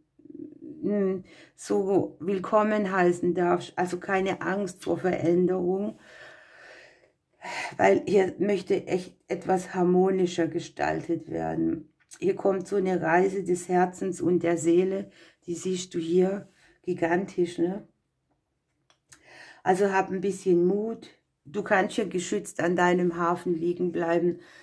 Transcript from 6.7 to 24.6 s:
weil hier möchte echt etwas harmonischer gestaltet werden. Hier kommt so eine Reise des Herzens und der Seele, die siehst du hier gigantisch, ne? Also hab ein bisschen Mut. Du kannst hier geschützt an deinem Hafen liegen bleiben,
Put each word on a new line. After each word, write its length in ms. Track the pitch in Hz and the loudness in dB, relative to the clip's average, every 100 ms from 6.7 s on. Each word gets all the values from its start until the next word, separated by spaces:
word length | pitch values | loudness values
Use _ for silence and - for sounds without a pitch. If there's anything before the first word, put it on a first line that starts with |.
| - - _ _ _ _ _ - - - - | -20 -20 _ _ _ _ _ -12 -10 -8 2
weil 260 | 196 196 - | 4 4 4
hier 280 | 196 185 - | 2 4 0
möchte 480 | 202 196 - 196 - | 0 0 0 -2 0
echt 300 | 185 - - - | -4 -4 -14 -8
etwas 460 | 180 - 190 180 | -6 0 -2 -2
harmonischer 720 | 190 180 180 185 190 175 175 165 | 0 4 6 4 4 0 0 -2
gestaltet 840 | 170 - - 147 160 156 165 - | -2 -8 -4 -2 -2 -2 -4 -4
werden. 640 | - 80 156 80 - - _ _ - | -6 -4 -2 -2 -2 -8 _ _ -4
Hier 180 | 175 190 | -2 0
kommt 300 | 196 190 180 | 0 0 -2
so 100 | 202 | -2
eine 260 | 190 180 | 0 0
Reise 400 | 160 170 190 190 | 2 4 2 0
des 240 | 175 180 - | -2 -2 0
Herzens 520 | 180 180 180 190 180 | 2 2 0 -6 -2
und 220 | 170 180 | 0 2
der 140 | 170 170 | 2 0
Seele, 540 | 156 170 185 196 196 - - _ - | 4 4 4 0 -6 -14 -20 _ -10
die 80 | |
siehst 380 | 170 185 185 - | -6 -4 -4 -6
du 40 | 175 | -6
hier 500 | 165 180 185 196 - _ _ _ | 0 2 2 0 -8 _ _ _
gigantisch, 760 | - 170 165 175 190 - 175 - | -8 -2 0 0 -2 -2 -2 0
ne? 280 | 170 202 - _ _ _ _ _ _ _ _ _ _ _ _ - _ - - - - | -2 -4 -10 _ _ _ _ _ _ _ _ _ _ _ _ -20 _ -20 -20 -6 0
Also 260 | 180 202 | 2 2
hab 180 | 190 - | 2 0
ein 100 | 190 | -2
bisschen 440 | 196 185 190 175 | -4 -2 2 4
Mut. 440 | 180 202 220 226 - _ _ _ | 4 2 -2 -8 -16 _ _ _
Du 200 | 139 190 | -12 -6
kannst 320 | 202 196 202 - | 0 2 0 -2
hier 100 | 190 | -4
geschützt 540 | 180 180 208 - - | -4 -4 -6 -6 -4
an 160 | 170 180 | 0 2
deinem 400 | 180 180 180 170 | 4 4 2 0
Hafen 360 | 175 175 185 | 0 -2 -2
liegen 380 | 165 170 175 180 | -2 -2 -2 -2
bleiben, 480 | 170 165 170 175 175 - - | -2 0 2 0 -2 -8 -20